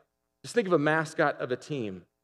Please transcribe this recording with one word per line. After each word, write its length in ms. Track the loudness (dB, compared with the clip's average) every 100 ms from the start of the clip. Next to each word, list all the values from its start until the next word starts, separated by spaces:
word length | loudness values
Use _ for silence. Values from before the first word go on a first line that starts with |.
| _ _ _ _
Just 100 | -4
think 140 | 0 4
of 40 |
a 60 | 4
mascot 640 | 4 2 0 0 0 0
of 100 | -4
a 60 | -6
team, 460 | -6 -6 -6 -8 -16 _